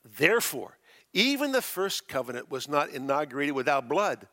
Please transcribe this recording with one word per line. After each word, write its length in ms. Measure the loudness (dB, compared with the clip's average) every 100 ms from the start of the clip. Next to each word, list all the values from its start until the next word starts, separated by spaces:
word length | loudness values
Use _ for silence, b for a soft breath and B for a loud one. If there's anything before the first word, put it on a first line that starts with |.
Therefore, 720 | -20 2 4 4 0 -6 -10 _ b b b
even 380 | 2 2 2 2
the 100 | 0
first 460 | -2 -4 -4 -4 -4
covenant 420 | -4 -4 -8 -8
was 180 | -8 -2
not 220 | 0 0
inaugurated 640 | -4 0 0 0 -2 -2
without 360 | 0 2 0 2
blood. 400 | 0 2 -2 -10